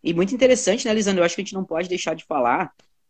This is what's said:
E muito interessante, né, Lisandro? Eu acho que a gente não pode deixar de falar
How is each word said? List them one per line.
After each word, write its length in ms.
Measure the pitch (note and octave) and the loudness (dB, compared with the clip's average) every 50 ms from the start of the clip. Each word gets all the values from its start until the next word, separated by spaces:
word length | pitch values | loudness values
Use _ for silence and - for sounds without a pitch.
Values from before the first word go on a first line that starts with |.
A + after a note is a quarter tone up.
| - | -4
E 120 | E3 E3+ | -2 0
muito 180 | E3 F#3 G3 C4 | 0 0 0 2
interessante, 540 | G#3+ C4 B3+ B3+ B3 - F#3 G3 B3+ - | 2 4 4 4 4 2 0 0 0 0
né, 60 | A#3 G#3+ | -2 0
Lisandro? 260 | A3 G#3 G3+ G3 F3+ | 0 2 0 2 2
Eu 40 | E3+ | 2
acho 100 | E3+ - | 2 0
que 60 | - | -2
a 20 | F#3+ | -8
gente 100 | - - | -6 -6
não 100 | F#3+ F#3 | -8 -6
pode 240 | - E3 D#3+ F3+ | -4 -4 -4 -4
deixar 280 | F3+ F3+ E3+ - E3+ D#3+ | -4 -6 -4 -4 -4 -6
de 100 | E3 - | -6 -8
falar 480 | _ D#3+ C#3+ B2 A#2+ B2+ D#3+ F#3+ - _ _ _ _ _ _ _ _ | _ -2 0 2 2 2 0 -2 -6 _ _ _ _ _ _ _ _